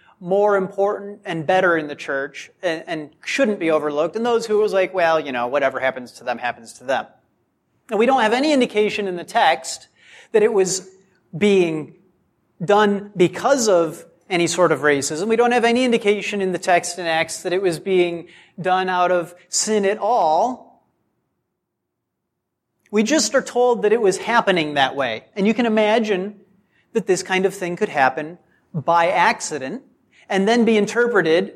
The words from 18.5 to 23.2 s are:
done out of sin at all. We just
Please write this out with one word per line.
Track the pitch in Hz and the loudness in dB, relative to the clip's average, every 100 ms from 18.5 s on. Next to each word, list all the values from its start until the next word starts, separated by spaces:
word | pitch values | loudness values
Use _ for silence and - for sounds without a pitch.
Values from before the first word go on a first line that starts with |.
| - | -8
done | 180 185 185 | -2 0 0
out | 180 175 | 0 2
of | 180 170 - - | 0 -2 -12 -8
sin | - 214 220 | -6 -2 0
at | 196 214 | 0 -2
all. | 202 240 160 160 240 247 - _ _ _ _ _ _ _ _ _ _ _ _ _ _ _ _ _ _ _ _ _ - | -2 0 2 0 0 -4 -16 _ _ _ _ _ _ _ _ _ _ _ _ _ _ _ _ _ _ _ _ _ -4
We | 208 | 0
just | 233 302 | 2 2